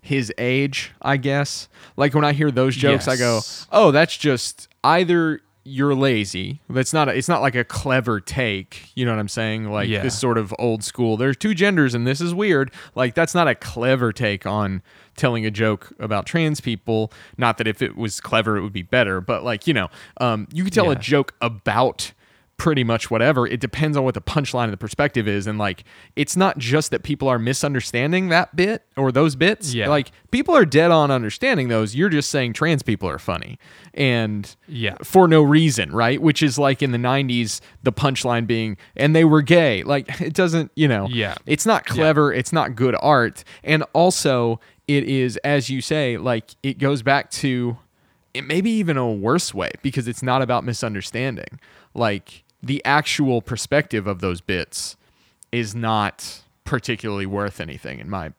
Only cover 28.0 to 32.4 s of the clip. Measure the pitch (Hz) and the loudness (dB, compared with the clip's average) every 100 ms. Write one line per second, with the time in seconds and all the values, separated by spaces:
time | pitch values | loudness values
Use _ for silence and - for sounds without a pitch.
28 | 139 180 185 165 - 156 190 226 _ - | 0 0 2 0 0 0 0 -2 _ -2
29 | 135 127 160 131 165 214 160 120 107 147 | 0 4 2 2 0 0 -4 -2 0 0
30 | 131 _ _ 240 277 320 180 139 170 160 | -2 _ _ -2 4 4 6 6 6 6
31 | 147 131 110 - 262 220 127 113 107 120 | 4 0 -2 -2 0 0 0 0 0 0
32 | 196 151 139 147 | 0 2 0 -2